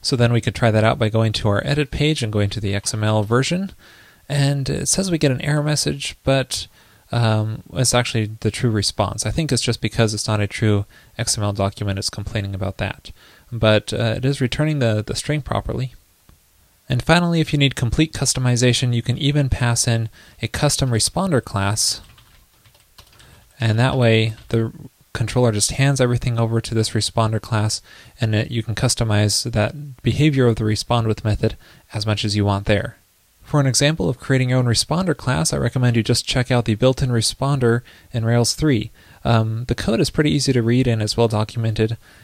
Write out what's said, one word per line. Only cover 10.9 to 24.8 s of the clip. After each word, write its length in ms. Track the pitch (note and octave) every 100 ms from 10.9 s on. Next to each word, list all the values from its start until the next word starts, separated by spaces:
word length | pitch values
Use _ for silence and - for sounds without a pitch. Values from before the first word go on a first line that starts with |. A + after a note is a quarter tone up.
| - _ -
X 220 | G#2+ -
M 60 |
L 100 | G#2
document, 440 | G2 G2 - G2+ G2
it's 120 | -
complaining 440 | - G2+ A2 G2+
about 220 | F#2+ F#2+ -
that. 360 | G2+ - - - - - _
But, 440 | A#2 A2 G#2+ -
uh, 200 | - A#2 G#2+
it 80 | B2+
is 160 | C#3
returning 360 | B2+ - D3+ D3
the, 240 | A#2+ G#2+ G#2
the 100 | -
string 240 | - D3+
properly. 540 | C3+ G#2+ - A#2+ B2+ - _ _ _ _ _ _ _ _ _
And 160 | B2+
finally, 380 | - E3 F3 E3+
if 140 | D#3
you 40 | D3
need 180 | C#3 -
complete 360 | A#2+ - D#3
customization, 840 | - C3+ - B2+ B2 B2 A#2+ B2+
you 60 | A#2+
can 160 | A2+ B2
even 320 | C#3 D3 C#3
pass 400 | - A#2+ A#2 -
in 220 | A#2 A2 - - -
a 60 | -
custom 420 | - D3 - C3+
responder 520 | A#2 - - F#3+ C#3
class. 600 | - G2+ G2 A2 - - - - _ - _ _ _ _ _ - - _ - - _ _
And 200 | A2+ A2
that 180 | B2+ C3
way, 380 | A#2 A2+ A2 A2 -
the 200 | A2+ A2+ -